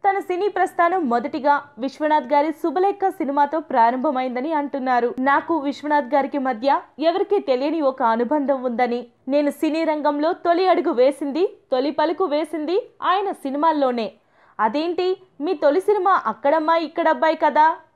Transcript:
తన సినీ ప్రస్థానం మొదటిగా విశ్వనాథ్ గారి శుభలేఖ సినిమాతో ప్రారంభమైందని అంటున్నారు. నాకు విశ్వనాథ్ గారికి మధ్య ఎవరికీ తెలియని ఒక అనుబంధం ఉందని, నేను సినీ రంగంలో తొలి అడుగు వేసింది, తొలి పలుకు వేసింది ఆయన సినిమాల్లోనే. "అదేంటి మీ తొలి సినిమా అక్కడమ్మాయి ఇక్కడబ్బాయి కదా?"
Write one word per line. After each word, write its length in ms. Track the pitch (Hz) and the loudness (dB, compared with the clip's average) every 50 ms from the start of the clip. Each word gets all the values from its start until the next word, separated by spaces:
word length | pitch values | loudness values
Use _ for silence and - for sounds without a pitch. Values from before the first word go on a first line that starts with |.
| - 403 | 0 0
తన 100 | 392 392 | -2 -2
సినీ 280 | 302 - 359 349 392 | -4 -4 -4 -2 -2
ప్రస్థానం 600 | 415 381 381 359 349 - - 349 339 349 381 339 247 | -2 0 0 -2 -2 2 0 2 2 2 0 0 0
మొదటిగా 540 | 233 240 233 285 285 311 240 285 285 277 - - _ | -2 -2 -2 -4 -8 -2 0 2 0 0 0 -8 _
విశ్వనాథ్ 560 | - 233 269 - - 302 302 302 302 269 240 294 | -8 -8 -8 -6 -4 0 2 2 2 2 2 2
గారి 180 | 285 285 320 | 2 2 0
శుభలేఖ 580 | 302 - - 339 269 370 370 403 403 403 392 381 | -2 -4 -4 -2 0 2 0 0 0 0 -2 -4
సినిమాతో 500 | - - 320 247 277 294 285 285 302 320 | -2 -2 -6 -4 0 0 0 0 0 -6
ప్రారంభమైందని 920 | 320 - 254 254 226 233 247 262 240 311 277 254 254 262 240 254 254 320 320 | -4 -2 2 2 4 4 2 0 -2 -2 -2 -2 -4 -4 -4 -4 -4 -2 -2
అంటున్నారు. 640 | 294 285 277 - 277 254 262 254 240 240 240 - - | -2 -4 -4 -6 -4 -2 0 0 0 0 -2 -2 -2
నాకు 380 | 254 277 277 302 294 - 339 | 0 2 2 2 2 0 -2
విశ్వనాథ్ 560 | 311 269 285 262 - - 302 302 294 277 240 277 | -2 -2 -4 -6 -6 -4 0 0 0 0 2 0
గారికి 240 | 285 262 277 285 | 0 0 0 -4
మధ్య 440 | 285 262 262 254 214 233 277 277 349 359 - _ - | -4 -2 -2 -4 -2 0 0 0 0 -2 -8 _ -2
ఎవరికీ 400 | 294 330 339 392 392 - 392 403 | -2 0 0 0 0 0 0 -2
తెలియని 420 | 403 - 262 247 269 302 311 330 | 0 0 -2 0 0 -2 -2 0
ఒక 220 | 294 269 262 269 262 | -2 -2 -2 0 0
అనుబంధం 600 | 226 226 226 240 226 294 302 277 254 277 262 247 | 0 2 0 0 0 0 -2 0 0 -2 -2 -2
ఉందని, 440 | 254 233 226 247 240 240 240 233 - _ _ _ | -4 -2 0 -2 -2 -2 -6 -8 -12 _ _ _
నేను 220 | - 269 294 294 285 | -2 0 0 0 0
సినీ 340 | 285 - - 311 285 320 330 | -2 -2 -2 -2 0 -2 -2
రంగంలో 500 | 320 302 302 269 294 294 285 294 320 370 | -2 -2 0 -2 -2 -2 0 -2 -2 -2
తొలి 340 | 359 - 349 339 339 381 | -2 0 0 0 2 4
అడుగు 220 | 370 339 349 262 320 | 2 2 2 2 -2
వేసింది, 560 | 302 220 247 269 285 - 311 277 254 302 370 - - - _ _ | 2 2 2 2 2 0 -6 -6 -2 -2 -2 -2 -4 -10 _ _
తొలి 200 | 269 254 262 294 | -2 -2 0 -2
పలుకు 340 | 302 - 302 320 349 320 381 | 0 0 0 0 0 0 -2
వేసింది 640 | 320 277 294 330 320 - 320 302 302 349 415 - - _ _ | 0 0 -2 -2 -2 -6 -6 -4 -2 -2 -2 -4 -6 _ _
ఆయన 300 | - 311 359 392 403 403 | -2 0 0 0 0 -4
సినిమాల్లోనే. 800 | 339 - - 277 262 285 302 330 320 302 277 254 247 233 220 190 - _ _ _ _ _ _ _ _ - | -6 -6 -8 -6 -4 0 0 2 2 2 0 0 0 -2 -4 -6 -8 _ _ _ _ _ _ _ _ -2
"అదేంటి 600 | 208 226 220 294 311 349 349 349 359 370 381 - - _ _ _ | -2 0 0 0 -2 -2 -2 -2 -2 -2 -2 -4 -8 _ _ _
మీ 120 | 277 339 370 | -4 -4 -4
తొలి 280 | 294 - 294 285 370 | 2 2 2 2 2
సినిమా 400 | 370 - 415 427 359 392 370 294 - | 2 2 0 2 4 2 2 2 0
అక్కడమ్మాయి 600 | - 208 - - 277 302 320 311 311 330 330 330 | -2 -6 0 0 2 2 2 2 2 0 0 0
ఇక్కడబ్బాయి 500 | 294 - - 330 320 311 247 320 320 320 | -2 -4 0 0 2 2 2 2 0 2
కదా?" 400 | 320 330 302 - 302 302 320 339 359 - _ _ | 2 0 2 4 4 4 4 2 -2 -10 _ _